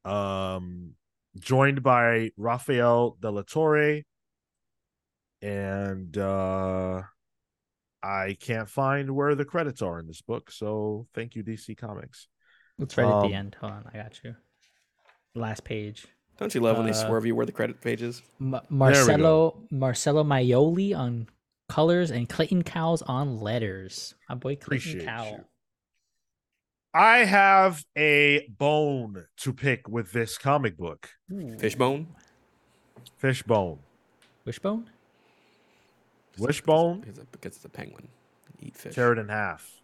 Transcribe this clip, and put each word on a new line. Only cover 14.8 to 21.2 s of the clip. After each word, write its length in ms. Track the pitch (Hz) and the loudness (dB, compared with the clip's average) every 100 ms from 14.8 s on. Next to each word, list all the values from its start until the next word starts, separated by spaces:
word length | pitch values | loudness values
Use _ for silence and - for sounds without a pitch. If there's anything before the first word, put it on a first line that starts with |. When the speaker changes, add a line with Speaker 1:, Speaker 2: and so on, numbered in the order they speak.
| _ _ _ _ _ | _ _ _ _ _
Speaker 2:
Last 300 | 117 110 107 | -8 -6 -6
page. 420 | - 110 104 107 - _ _ _ | -8 -8 -8 -14 -20 _ _ _
Speaker 3:
Don't 180 | 214 | -6
you 60 | 123 | 0
love 160 | 117 113 | 2 2
when 100 | 113 | 0
they 60 | |
Speaker 2:
Uh, 140 | 110 110 | 0 0
Speaker 3:
swerve 180 | 113 117 | 0 0
you 80 | |
where 120 | 117 117 | 0 -2
the 60 | |
credit 280 | - 113 - | -2 -6 -4
page 220 | 120 117 | -6 -4
is? 200 | 120 123 _ _ | -6 -10 _ _
Speaker 2:
Ma-, 200 | 135 127 | -6 -6
Speaker 1:
There 80 | - | -4
we 0 | |
go. 80 | 139 | 4
Speaker 2:
Marcelo, 840 | 131 139 127 151 160 160 165 - - | 6 8 6 6 6 6 4 0 -8
Marcelo 540 | 139 131 117 147 151 | -2 -2 0 0 2
Maioli 720 | 151 135 127 123 156 170 196 170 | 2 2 4 6 4 2 -2 -2
on 320 | 123 120 | -4 -6